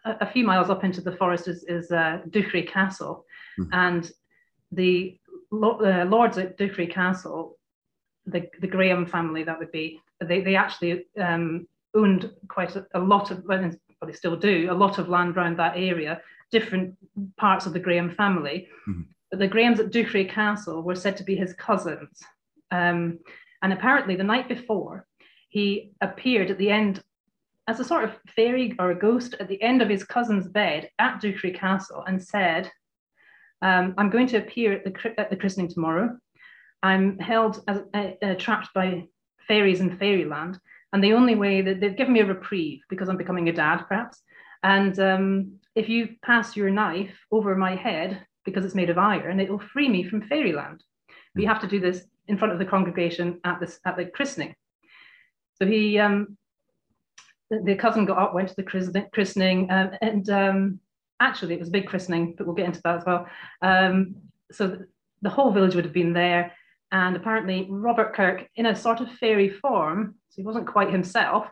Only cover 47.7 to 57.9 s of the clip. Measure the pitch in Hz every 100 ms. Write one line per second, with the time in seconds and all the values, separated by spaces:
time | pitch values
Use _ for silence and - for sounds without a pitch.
47.7 | 185 233 160 185 196 - _ 202 190 185
48.7 | 196 170 170 202 180 170 190 190 202 -
49.7 | 277 277 185 180 214 - 302 220 147 143
50.7 | 160 _ _ _ - _ 185 208 214 196
51.7 | 202 180 180 - _ - 202 214 175 190
52.7 | 190 180 175 170 175 175 175 180 180 175
53.7 | - 185 180 175 - 277 165 147 - _
54.7 | _ _ - - _ _ _ _ - 190
55.7 | 220 214 208 208 202 208 - _ _ _
56.7 | _ _ _ _ - - _ - 214 185
57.7 | 196 -